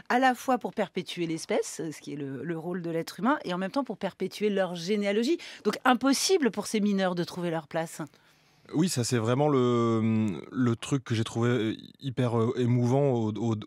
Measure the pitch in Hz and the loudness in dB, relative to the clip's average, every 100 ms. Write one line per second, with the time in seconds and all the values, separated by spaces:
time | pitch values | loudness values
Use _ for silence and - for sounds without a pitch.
0 | - 247 262 247 - 247 208 202 196 - | 0 2 4 2 0 -2 -2 -4 -4 -4
1 | 160 - 165 160 - 208 - - 160 143 | -8 -4 -4 -4 -2 -2 -2 -6 -8 -10
2 | - 143 139 135 160 165 165 185 170 165 | -10 -8 -8 -8 -6 -6 -6 -6 -4 -4
3 | 165 - 220 294 180 180 190 277 262 202 | -6 -2 0 0 -2 -4 -4 -4 -4 -4
4 | 190 - 185 - 208 196 185 175 170 214 | -6 -4 -8 -2 0 0 0 -2 -2 0
5 | 202 208 240 339 - - - - 262 247 | 0 0 2 0 -4 -8 -4 2 4 4
6 | 262 269 - 381 247 208 190 220 202 196 | 4 2 2 2 2 0 -2 0 2 2
7 | 185 180 170 185 175 160 151 165 160 - | 2 0 -2 -4 -2 -4 -4 -4 -4 -6
8 | 147 - _ _ _ _ - 139 180 127 | -12 -14 _ _ _ _ -4 0 2 2
9 | 117 120 110 123 151 135 123 120 117 113 | 2 2 2 2 4 4 4 4 4 2
10 | 113 110 110 78 - - 123 117 - 143 | 2 2 0 -2 -6 0 0 0 -2 -2
11 | - 113 113 113 120 120 110 - - - | 0 -2 -2 0 2 2 0 -4 -10 -12
12 | 139 120 123 113 113 - 120 123 120 135 | -6 -2 0 2 0 0 2 2 4 4
13 | 143 120 110 101 117 110 | 2 2 0 -2 -2 -2